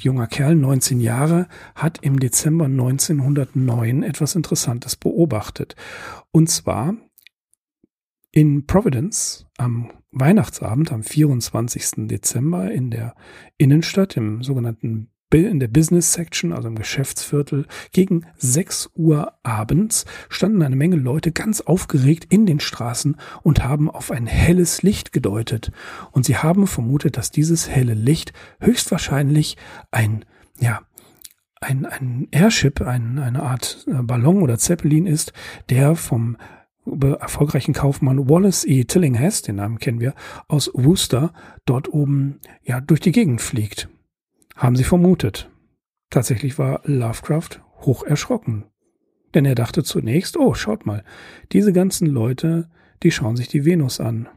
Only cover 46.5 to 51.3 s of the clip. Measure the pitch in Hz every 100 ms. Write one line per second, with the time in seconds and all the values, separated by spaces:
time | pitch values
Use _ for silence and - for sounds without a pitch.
46.5 | 127 135 139 - 139 113 113 - 156 -
47.5 | - _ _ - 120 359 147 - 233 -
48.5 | 107 - _ _ _ _ _ _ 180 139
49.5 | 120 117 - 139 - 113 139 - 349 262
50.5 | - - 214 - 104 - - -